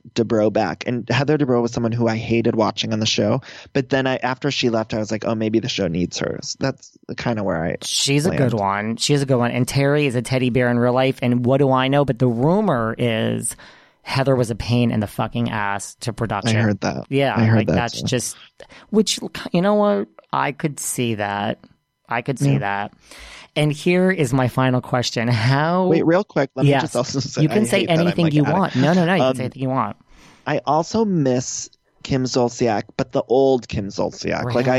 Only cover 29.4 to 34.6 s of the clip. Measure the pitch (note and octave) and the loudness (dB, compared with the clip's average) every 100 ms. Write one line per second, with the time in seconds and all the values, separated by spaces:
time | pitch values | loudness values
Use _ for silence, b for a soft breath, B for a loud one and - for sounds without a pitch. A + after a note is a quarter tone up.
29.4 | B2+ C3 C3 C3 G#2 - b b b b | -4 -4 -2 -2 -2 -6 b b b b
30.4 | - D3 - D3+ E3+ A3 A3 F3 C3+ B2 | -4 -2 0 0 2 0 2 2 2 0
31.4 | - - - _ _ _ - C3+ B2+ C3 | -2 -8 -12 _ _ _ -4 -2 0 0
32.4 | A#2+ - A#2+ G#2 - - C3 C#3 - B2 | 0 2 0 0 -4 -6 -4 -4 2 4
33.4 | C3+ C3 - - G2 G2+ F#2 - E2+ E2 | 4 2 0 -6 -6 -4 -6 -4 -4 -4
34.4 | A#2+ A#2+ | -2 0